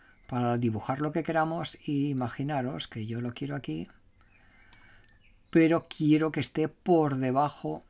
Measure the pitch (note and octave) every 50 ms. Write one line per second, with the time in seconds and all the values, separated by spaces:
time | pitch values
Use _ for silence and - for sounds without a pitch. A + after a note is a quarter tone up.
0 | _ _ _ _ _ - C3 B2 B2 A#2+ A#2+ A#2+ A#2+ A#2 A2 G#2 - - C3 C#3
1 | D3 D3+ D3 E3 D#3 - D#3+ D#3+ D#3 D#3+ E3 E3+ D#3+ - - - - - D3 C#3+
2 | C#3 D3 C#3 C3 B2 A#2+ - - C#3 C#3+ D#3 C#3 B2 B2 D#3 - - - - A#2
3 | G#2+ A2 A#2 A#2 A#2+ A#2+ A#2+ - C#3 C#3 C#3+ C#3+ - - D#3 D#3+ F3 - - -
4 | _ _ _ _ - _ _ _ _ - _ _ - - - - - - - -
5 | - _ _ _ _ _ _ _ _ - - E3 E3 D#3+ E3 E3 D#3+ - - -
6 | D#3 D3 D3+ D3+ D#3+ D#3+ D3+ D#3 C3+ - - E3 D#3 D#3 - _ - - F3 D#3+
7 | D#3 D3 C#3 C3 C3 C3 B2+ C3+ D3 D3 - - - D#3 D#3 D#3+ - _